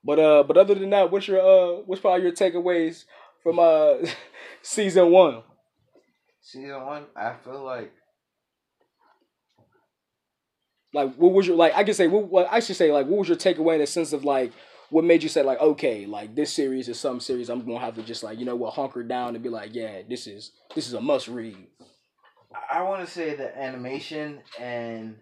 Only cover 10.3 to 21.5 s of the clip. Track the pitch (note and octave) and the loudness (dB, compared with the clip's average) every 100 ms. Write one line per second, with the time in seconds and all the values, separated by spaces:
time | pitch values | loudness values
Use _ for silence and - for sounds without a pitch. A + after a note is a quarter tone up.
10.3 | _ _ _ _ _ _ D3 C3+ B2+ E3+ | _ _ _ _ _ _ -4 -4 4 6
11.3 | F#3+ F3+ E3 E3 - G3 G3+ E3+ G3+ G3 | 6 4 4 4 4 0 2 2 2 2
12.3 | F#3 F3+ A3+ A#3 F3+ E3 D3 C#3 G3+ F3 | 0 2 0 -2 0 2 2 0 -2 -2
13.3 | E3+ F#3+ D#3 D#3+ D#3+ D3 F3 D#3+ D3 C#3 | 0 0 0 0 0 -2 -4 -4 -4 -2
14.3 | C3+ B2 - - _ _ D#3+ E3+ E3+ D3+ | -2 -4 -10 -20 _ _ 0 4 4 4
15.3 | D#3+ C3+ C3 D3+ D3 C#3+ A2 G2+ G#2 G#2+ | 0 0 2 2 2 -4 -4 -10 -12 -10
16.3 | A#2+ D3 - C#3 C3 A#2+ A2+ C#3+ B2 - | -6 -6 -2 -4 -4 -8 -8 -8 -8 -6
17.3 | B2+ A#2+ B2 A#2 A#2 B2 A2+ A2 A2+ G#2+ | -8 -6 -10 -8 -8 -8 -10 -14 -14 -14
18.3 | A2+ B2 A#2+ - - C3 B2+ A#2 B2 B2 | -10 -8 -6 -8 -6 -8 -8 -8 -8 -6
19.3 | A#2 A#2+ A2+ G#2 A#2 A2 G2 G#2+ B2 A#2+ | -8 -10 -12 -12 -12 -12 -14 -14 -14 -14
20.3 | G2+ - _ _ D#3+ B2 A#2 - C3+ - | -18 -20 _ _ -10 -8 -8 -2 -2 -4
21.3 | B2 A2+ | -12 -14